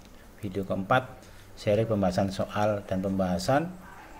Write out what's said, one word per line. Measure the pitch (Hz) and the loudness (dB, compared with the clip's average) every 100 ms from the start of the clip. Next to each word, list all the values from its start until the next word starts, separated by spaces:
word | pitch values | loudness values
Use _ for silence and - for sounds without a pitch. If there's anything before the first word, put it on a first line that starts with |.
| - - - - | -20 -20 -20 -10
Video | 104 98 92 | -6 -4 -2
keempat | 95 92 127 - - - - - - | -2 2 2 2 -10 -20 -20 -18 -4
seri | 113 104 113 | 2 4 4
pembahasan | 104 95 98 98 95 | 4 4 4 0 -2
soal | - 107 104 104 | -2 0 2 0
dan | - 95 | -2 -2
pembahasan | 98 95 92 90 - 139 175 - - - - | 0 0 0 0 2 2 0 -6 -16 -18 -18